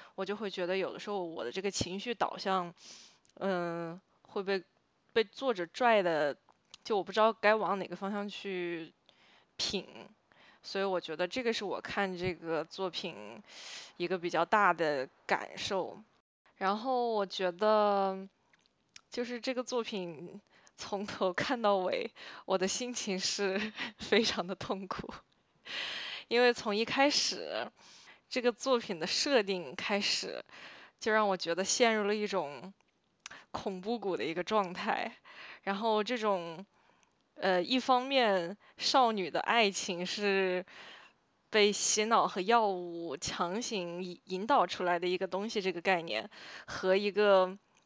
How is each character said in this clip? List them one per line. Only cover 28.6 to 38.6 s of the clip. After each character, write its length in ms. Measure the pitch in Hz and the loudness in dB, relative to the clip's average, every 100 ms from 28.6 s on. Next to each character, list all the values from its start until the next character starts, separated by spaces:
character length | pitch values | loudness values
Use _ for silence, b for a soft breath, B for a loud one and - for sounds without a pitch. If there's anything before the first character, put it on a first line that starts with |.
| 269 247 | 2 0
品 180 | 233 175 | 0 -6
的 80 | - | -2
设 380 | - 294 269 | 0 4 4
定 320 | 196 185 147 175 | 4 -2 -4 -6
开 240 | - 202 | -2 0
始， 420 | 202 - 190 64 - B B B B B | 0 0 -4 -8 -12 B B B B B
就 140 | 226 | 0
让 160 | 220 208 | 2 2
我 80 | 185 | 0
觉 180 | 165 | 0
得 120 | 170 196 | -2 0
陷 320 | - 240 220 | 4 4 4
入 80 | 202 | 2
了 100 | 214 | 0
一 100 | 208 | 0
种 480 | 190 143 139 185 - _ _ _ _ - B B | 0 -2 -6 -14 -18 _ _ _ _ -18 B B
恐 300 | - 214 185 | -8 -4 -4
怖 180 | 196 240 | -4 -4
谷 160 | 196 165 | -2 -2
的 80 | |
一 100 | 127 | -2
个 80 | 165 | -4
状 320 | 180 220 185 | 0 0 0
态。 400 | 185 196 - 233 - B B B B | -2 -2 -2 -4 -8 B B B B
然 120 | - 196 | -6 -2
后 260 | 226 214 | 2 2
这 160 | 208 247 | 0 -2
种， 480 | 214 190 170 165 202 _ b b b _ _ - | 0 0 -4 -10 -16 _ b b b _ _ -4
呃， 260 | 190 180 | 2 2
一 160 | 180 254 | 2 2
方 280 | 240 254 262 | 4 2 4
面 500 | 269 226 190 170 208 | 4 4 4 0 -6